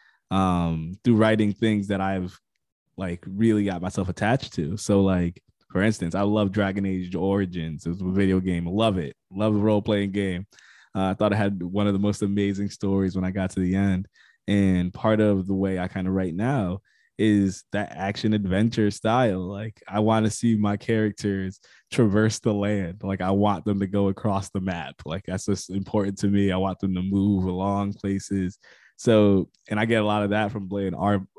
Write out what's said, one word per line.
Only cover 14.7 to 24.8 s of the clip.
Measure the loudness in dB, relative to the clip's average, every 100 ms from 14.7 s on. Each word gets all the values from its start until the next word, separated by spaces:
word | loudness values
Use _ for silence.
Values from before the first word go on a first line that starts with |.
| 2 0
part | -2 0 4
of | 4 2 0
the |
way | -2 0 -2
I | -4
kinda | -4 -2
write | -2 -2
now | -2 -2 -2 -2 -6 -10 _ _ -2
is | 2 4 2 -2 -6
that | -6 -6
action | -6 -6 -2 0
adventure | 0 0 2 2 2 0
style. | 0 0 2 2 0
Like, | -4 -8 -10 -14 -6
I | 0
wanna | 2 4 2
see | 2 2 2
my | 2 0
characters | 0 0 0 -2 -4 -4 -6 -10 _ -20 _
traverse | 2 4 4 2 2
the | -2
land. | 0 0 -2 -4 -6
Like, | -6 -2
I | 0
want | 4 4 2 -2
them | -2
to | 0
go | 0 0
across | 0 -2 -2 -4
the | -6
map. | -4 -6